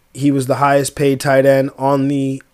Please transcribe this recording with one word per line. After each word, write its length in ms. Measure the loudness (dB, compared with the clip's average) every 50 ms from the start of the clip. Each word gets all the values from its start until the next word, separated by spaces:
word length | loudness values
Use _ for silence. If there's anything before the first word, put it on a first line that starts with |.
| _ _ -10
he 160 | -2 0 0
was 160 | 0 0 0
the 100 | -2 -2
highest 400 | 0 2 2 2 2 0 -2 -4
paid 240 | -2 -2 -2 -2 -2
tight 260 | -2 0 2 2 4
end 260 | 4 4 2 0 -2 -4
on 300 | -4 -2 0 0 0 -2
the, 360 | -2 -2 -2 -4 -4 -6 -8 -12 _